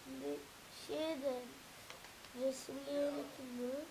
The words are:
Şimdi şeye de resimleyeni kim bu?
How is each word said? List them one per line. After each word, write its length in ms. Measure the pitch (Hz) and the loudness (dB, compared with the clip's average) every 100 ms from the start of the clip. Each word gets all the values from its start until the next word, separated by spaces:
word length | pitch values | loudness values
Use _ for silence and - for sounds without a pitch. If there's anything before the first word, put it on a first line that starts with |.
Şimdi 340 | 131 131 143 143 - - - - - | -6 -2 0 0 -2 -12 -12 -10 -2
şeye 340 | 294 311 311 | 2 4 4
de 120 | 277 247 247 - - - - - - - - 247 | 2 2 -2 -10 -12 -14 -10 -10 -10 -12 -10 2
resimleyeni 800 | 262 262 - 269 277 285 285 285 285 277 | 4 4 -2 -2 2 4 6 4 -2 -4
kim 80 | 254 247 | -6 0
bu? 120 | 247 269 320 | 2 0 -2